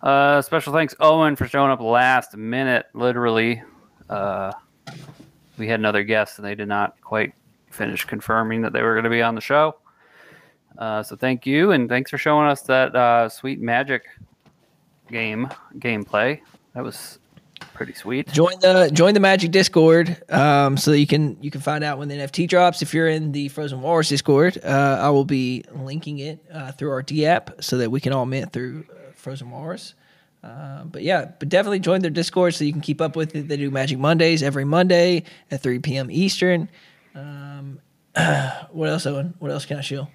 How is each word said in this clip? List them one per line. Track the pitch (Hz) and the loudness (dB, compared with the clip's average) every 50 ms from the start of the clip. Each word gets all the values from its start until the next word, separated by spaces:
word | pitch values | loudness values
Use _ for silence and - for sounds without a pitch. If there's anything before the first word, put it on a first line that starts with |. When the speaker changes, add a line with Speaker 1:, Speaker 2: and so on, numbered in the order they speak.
| - | 2
Speaker 1:
Uh, | 135 139 139 139 143 143 143 139 | 2 4 4 4 4 4 2 2
special | - - 160 147 - 139 | 0 -2 -4 -2 0 0
thanks, | 160 160 143 - _ | 0 0 0 -2 _
Owen, | 156 156 156 160 160 156 147 | 4 4 6 6 4 2 2
for | 135 - | 0 -4
showing | 120 - 143 139 135 | -4 0 0 2 2
up | 135 120 | 2 0
last | 120 110 117 120 127 127 131 127 120 - - | 0 0 2 4 4 4 2 2 0 -4 -14
minute, | 104 107 110 117 127 135 131 123 123 - _ _ | -12 -8 -6 -4 -2 0 0 0 0 -2 _ _
literally. | - 117 123 123 120 120 120 113 113 113 117 120 113 - - _ _ _ _ _ _ - _ | -4 -2 -2 0 0 0 0 2 2 2 0 -2 -4 -8 -20 _ _ _ _ _ _ -14 _
Uh, | 107 104 95 101 95 95 95 95 98 - _ _ _ _ _ - - - - - - _ - _ _ _ _ _ _ | -8 -6 -4 -4 -4 -4 -6 -8 -10 -12 _ _ _ _ _ -20 -20 -20 -20 -20 -20 _ -20 _ _ _ _ _ _
we | - 110 107 | -10 -4 -2
had | 117 110 | -2 0
another | 107 107 104 104 101 | 0 0 0 0 0
guest, | 101 110 107 107 - - - | 0 0 0 0 -2 -6 -14
and | 104 | -12
they | 101 101 | -12 -10
did | 101 107 101 | -8 -6 -4
not | 104 101 104 92 - _ | -2 -2 -2 -2 -4 _
quite | _ - - 107 110 - - _ _ _ _ _ _ _ | _ -6 -4 -4 -4 -4 -6 _ _ _ _ _ _ _
finish | - - 110 - 107 - - | -12 -8 -8 -8 -6 -8 -8
confirming | - - 107 - - 110 113 113 110 113 113 113 | -8 -10 -12 -4 -2 -2 0 0 -2 -2 -4 -4
that | 110 113 | -2 -2
they | 120 117 | -2 0
were | 113 113 | 0 0
gonna | 110 113 117 | 0 0 0
be | 117 117 117 | 0 0 0
on | 117 117 | 0 -2
the | 113 | -4
show. | 110 - 139 147 151 156 151 _ _ _ _ _ _ _ _ _ - - - - _ _ _ _ _ _ _ - | -4 0 2 2 2 2 0 _ _ _ _ _ _ _ _ _ -20 -20 -20 -20 _ _ _ _ _ _ _ -10
Uh, | 113 110 110 107 107 | -8 -6 -4 -6 -6
so | - - | -8 -10
thank | - - 127 131 120 - | -4 -2 -2 -2 -2 -2
you, | 135 135 147 170 202 190 | 0 2 2 4 4 4
and | 143 123 113 | 2 2 0
thanks | 123 123 135 - | 0 -2 -2 -4
for | - 139 | -8 -4
showing | - 156 151 151 151 | 0 2 2 4 4
us | 147 143 139 - | 2 2 0 0
that, | - 131 131 131 127 - | 2 2 4 4 2 2
uh, | 127 123 120 120 120 117 110 | 2 4 4 4 4 2 0
sweet | - - - 135 139 - | -4 -8 -8 -8 -8 -6
Magic | - 117 117 123 139 135 135 120 _ - - - - _ _ _ _ _ _ _ _ _ _ _ _ _ _ _ _ _ | -4 -2 -2 -2 0 -2 -4 -6 _ -10 -20 -20 -20 _ _ _ _ _ _ _ _ _ _ _ _ _ _ _ _ _
game | 117 117 113 110 107 107 123 131 - - - - - - | -8 -6 -6 -4 -4 -6 -6 -8 -10 -16 -20 -20 -20 -8
gameplay. | - 123 117 107 101 - - - 107 127 147 151 _ _ _ _ _ _ _ | -4 -4 -4 -4 -6 -4 -2 0 0 0 -2 -4 _ _ _ _ _ _ _
That | 123 131 | -12 -10
was | 123 - - - - - _ _ _ _ - _ _ _ - - - _ | -10 -12 -14 -18 -18 -20 _ _ _ _ -20 _ _ _ -20 -20 -20 _
pretty | - - - - | -12 -12 -12 -12
sweet. | - - 95 123 135 147 - | -16 -10 -6 -6 -6 -6 -2
Speaker 2:
Join | - 147 160 175 185 185 | 2 2 2 2 2 4
the, | 185 185 185 185 185 151 147 | 4 6 6 6 6 4 6
join | 151 165 190 208 | 4 6 6 6
the | 208 | 6
Magic | 196 190 190 190 180 170 | 6 6 4 4 2 2
Discord, | 165 190 190 - - 180 160 160 160 170 170 170 175 - - _ | 4 4 2 4 4 6 6 8 8 6 6 2 -2 -8 -8 _
um, | - - 147 147 143 143 143 139 135 | 2 2 4 6 6 4 4 4 2
so | 135 - - 151 | 0 2 4 4
that | 147 | 4
you | 147 147 | 4 4
can, | - 147 156 147 110 - - | 2 2 2 0 -2 -6 -12
you | 143 | -12
can | 143 139 | -10 -8
find | 139 - 151 151 151 | -6 -4 -4 -4 -4
out | 151 147 135 | -6 -6 -8
when | 147 | -10
the | 143 143 | -10 -8
N | 143 | -8
F | 139 139 | -10 -8
T | - - 190 | -4 -4 -4
drops. | 170 180 180 180 175 170 - 160 | 2 4 4 4 4 4 0 -6
If | 143 - | -4 -2
you're | 156 165 160 | 0 2 2
in | 156 160 156 156 139 | 0 0 -2 -4 -4
the | 143 143 139 | -4 -6 -6
Frozen | 139 - 151 143 135 131 127 | -8 -8 -8 -8 -8 -8 -2
Walrus | 147 170 165 156 - | 0 2 2 2 2
Discord, | 143 139 - - 147 135 156 180 185 - - | 0 -2 2 4 4 6 6 4 2 -2 -4
uh, | - 135 139 143 139 135 - | 0 2 2 4 2 2 2
I | - 143 | 2 2
will | 147 139 139 | 4 2 2
be | 139 139 135 131 123 127 120 - - - | 2 0 -2 -2 -2 -4 -6 -8 -12 -14
linking | 139 135 135 139 156 160 156 147 143 | -14 -12 -10 -10 -10 -10 -10 -10 -10
it, | 135 151 156 - _ _ 170 | -10 -12 -14 -14 _ _ -16
uh, | 156 139 131 | -14 -14 -14
through | 139 - 143 147 139 | -12 -8 -6 -4 -4
our | 131 135 | -4 -6
D | - 143 151 151 | -4 -2 0 2
app | 151 170 - - - - - | 4 2 2 0 -6 -18 -12
so | - - - 127 | -6 -4 -2 -2
that | 123 110 | 0 0
we | 120 139 | -2 -2
can | - 131 135 | -2 -2 -2
all | 135 123 | -2 -2
mint | 123 131 135 - - - | -2 -4 -6 -6 -6 -8
through, | - 123 127 127 156 - _ - | -8 -8 -8 -10 -14 -16 _ -20
uh, | - - - - | -20 -20 -20 -20
Frozen | _ - 123 135 135 127 120 | _ -16 -14 -14 -14 -14 -16
Walrus. | 123 131 147 160 180 214 - - - _ _ _ _ _ _ _ _ _ - | -16 -14 -12 -12 -12 -12 -14 -20 -20 _ _ _ _ _ _ _ _ _ -20
Uh, | - 117 131 151 139 135 147 131 | -20 -18 -16 -16 -16 -16 -16 -16
but | - - - 95 | -16 -14 -10 -4
yeah, | 151 190 165 127 - - _ | -2 0 -2 -2 -4 -12 _
but | - 139 | -8 0
definitely | 131 180 208 214 208 190 | 0 0 2 2 -2 -4
join | 185 - 180 190 | 0 0 0 0
their | 190 170 147 | 0 -2 -2
Discord | 170 165 - - 180 180 175 165 | -2 -4 -2 0 2 2 2 2
so | - 156 | 0 -2
you | 147 | -2
can | 147 160 | -2 -4
keep | - - 151 - | -4 -4 -4 -2
up | 160 160 143 | -2 -4 -2
with | 165 160 151 - | -4 -6 -6 -6
it. | 151 147 156 | -10 -8 -6
They | 151 | -4
do | 143 143 139 135 | -4 -4 -4 -2
Magic | 135 135 139 156 127 | -2 -2 -2 -2 0
Mondays | 135 147 165 160 165 160 170 156 | 2 2 4 4 4 4 2 2
every | - 143 139 143 135 | 0 -2 -2 -2 -2
Monday | 143 151 170 180 185 180 175 175 180 180 165 - - - - _ _ | 0 2 2 4 4 4 4 4 4 2 0 -2 -6 -18 -20 _ _
at | - 135 | -10 -6
three | - 135 123 123 | -2 -2 -2 -2
P | 131 151 131 | -2 -4 -4
M | 135 135 123 - | -4 -6 -4 -2
Eastern. | 147 190 190 - - - 180 180 170 160 202 _ - _ _ _ _ _ _ _ | 0 0 0 0 0 2 2 2 2 0 -6 _ -20 _ _ _ _ _ _ _
Um, | 143 139 147 147 143 143 143 143 143 139 139 139 - _ _ _ _ _ _ _ | -18 -16 -16 -16 -16 -16 -16 -16 -16 -16 -16 -16 -18 _ _ _ _ _ _ _
<clears throat> | 156 160 165 147 143 139 131 127 - - - | -2 0 0 0 0 -2 -6 -8 -12 -16 -16
what | - 160 160 156 | -8 -6 -4 -2
else, | 151 160 - | -2 -4 -4
Owen? | 135 143 139 143 175 170 - | -4 -6 -4 -6 -8 -10 -10
What | - 175 | -8 -8
else | 165 143 139 | -6 -8 -6
can | - 143 143 | -8 -10 -8
I | |
show? | 139 - 139 139 135 147 _ | -8 -8 -8 -8 -10 -12 _